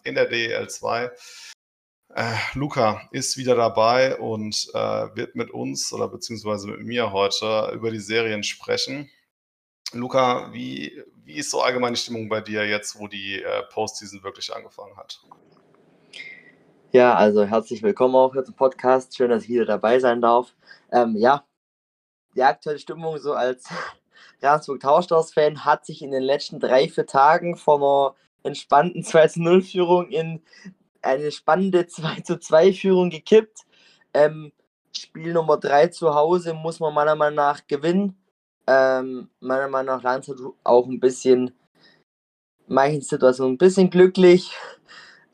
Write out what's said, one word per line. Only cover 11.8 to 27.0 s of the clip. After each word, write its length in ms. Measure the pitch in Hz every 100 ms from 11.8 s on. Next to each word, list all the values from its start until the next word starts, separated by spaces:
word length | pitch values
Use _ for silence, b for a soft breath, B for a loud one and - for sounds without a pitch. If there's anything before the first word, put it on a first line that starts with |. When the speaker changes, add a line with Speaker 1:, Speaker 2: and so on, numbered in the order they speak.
| 123 120
Speaker 1:
die 40 |
Stimmung 300 | - 117 104
bei 100 | 107
dir 260 | 107 107 104
jetzt, 320 | 104 - 110
wo 120 | 104
die, 340 | 101 98 98
äh, 200 | 98 104
Postseason 600 | 101 - 104 - 104 98
wirklich 320 | 98 98 101 104
angefangen 400 | 104 - 101 101
hat? 240 | - - _ - _ _ _ _ _ _ _ B B B B B _ _ _
Speaker 2:
Ja, 220 | 127 123
also 300 | 101 107 104
herzlich 400 | 101 113 - 110
willkommen 320 | 107 101 127 131
auch 180 | 131
hier 100 | 135
zum 120 | 131 -
Podcast. 600 | 135 - 127 131 131 -
Schön, 140 | 123
dass 140 | 113
ich 60 | 107
wieder 160 | 120 107
dabei 340 | 101 110 127
sein 220 | 127 120
darf. 340 | 117 120 127 _ b b b
Ähm, 240 | 123 117 107
ja, 300 | 117 147 - _ _ _ _ _ _ _ _ -
die 60 |
aktuelle 380 | 131 151 160 147
Stimmung 400 | - 180 160 151
so 140 | 135
als 320 | 120 123 127 - 170 B - _
<laughs> 360 | _ - _
Ravensburg-Tauschhaus-Fan 1200 | 135 151 147 131 135 156 180 165 160 - 151 147 143
hat 200 | 156 -
sich 160 | 151
in 80 | 135
den 140 | 135
letzten 360 | 131 139 - 160
drei, 300 | 113 131 160
vier 160 | -